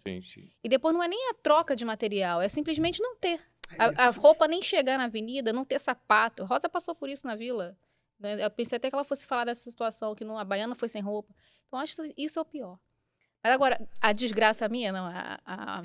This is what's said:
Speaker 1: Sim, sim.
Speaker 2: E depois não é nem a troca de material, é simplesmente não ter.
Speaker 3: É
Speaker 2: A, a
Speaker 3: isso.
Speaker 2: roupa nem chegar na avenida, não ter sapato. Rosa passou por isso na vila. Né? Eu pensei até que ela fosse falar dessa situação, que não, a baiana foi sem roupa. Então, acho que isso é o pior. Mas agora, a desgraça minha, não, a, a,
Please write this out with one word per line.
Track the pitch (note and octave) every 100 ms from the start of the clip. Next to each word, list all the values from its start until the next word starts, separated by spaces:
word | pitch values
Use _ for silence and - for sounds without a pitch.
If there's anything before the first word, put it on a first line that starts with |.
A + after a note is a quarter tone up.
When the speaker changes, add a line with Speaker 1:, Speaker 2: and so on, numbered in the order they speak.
| G3
Speaker 1:
Sim, | F#3
sim. | F#3 - - _
Speaker 2:
E | A3+
depois | B3+ D#4
não | E4+
é | E4+
nem | G#4 B4+
a |
troca | A4+ D4+ D4+ E4 B3
de |
material, | A#3 G#3+ G#3+ G3+ F3+ E3+
é | G3+
simplesmente | D4+ D4+ D4+ E4+ F4
não | B4 A#4+
ter. | F4+ E4+ - _ - -
Speaker 3:
É |
Speaker 2:
A, | A3+ A3+ B3
a |
Speaker 3:
isso. | G#3
Speaker 2:
roupa | C#4+ D#4 D#4
nem | E4+
chegar | - F4+ C4 C4
na | A#3+
avenida, | A3 A3 C4+ A3+
não | A#3 C4+
ter | C#4
sapato. | - B3 - G#3+ A3+ - F#3+
Rosa | C4 E4+
passou | F4 -
por | D#4+ C#4
isso | C#4 B3+
na | G#3+
vila. | A#3 A#3 F3+ F#3+ _ _ _ _
Né? | G#3 G#3 G#3
Eu |
pensei | A3+ A#3 A#3+
até | C4
que | C#4
ela |
fosse | C#4+ C4+ -
falar | B3 A#3+
dessa | A#3 B3
situação, | - A3+ - A3
que | G#3+
não, | G#3+ A3
a | G3
baiana | G3+ A3+ B3
foi | A#3
sem | G#3+
roupa. | G3+ G#3 G#3 _ _ _ _
Então, | B3+
acho | D4+ -
que | D#4 D4
isso | D4+ D#4+
é |
o | D#4
pior. | D4+ G3 F#3 _ _ _ _ _ _ A3+
Mas | C4
agora, | C4+ - A3+ -
a | A3
desgraça | G#3 A#3+ G#3 A3 A3 G#3+
minha, | A#3+ A3
não, | F#3+ F3+
a, | F3+ - - -
a, | F#3 - G3